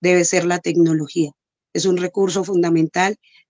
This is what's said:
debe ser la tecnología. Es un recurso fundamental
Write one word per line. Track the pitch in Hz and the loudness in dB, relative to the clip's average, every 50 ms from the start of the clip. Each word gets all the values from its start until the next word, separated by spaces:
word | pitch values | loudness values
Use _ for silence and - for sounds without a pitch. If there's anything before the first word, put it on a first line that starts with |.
debe | - 175 180 180 175 | 0 2 2 2 2
ser | 165 - 180 175 | 2 0 -2 0
la | 175 175 175 | 0 -2 -4
tecnología. | - 175 165 170 170 165 160 156 151 139 - 170 160 147 - _ _ _ _ _ _ _ - | -4 -2 0 2 2 2 2 0 -2 -4 -2 -4 -4 -4 -4 _ _ _ _ _ _ _ -8
Es | 175 165 | -4 -2
un | 196 180 180 | 0 0 0
recurso | 180 180 - 196 196 185 175 196 185 | -2 -4 -2 -2 -2 0 0 -2 -4
fundamental | 180 196 175 170 170 165 165 160 160 - 175 185 196 214 - _ _ _ _ _ | -2 0 0 2 2 2 2 0 0 0 0 -2 -2 -2 -6 _ _ _ _ _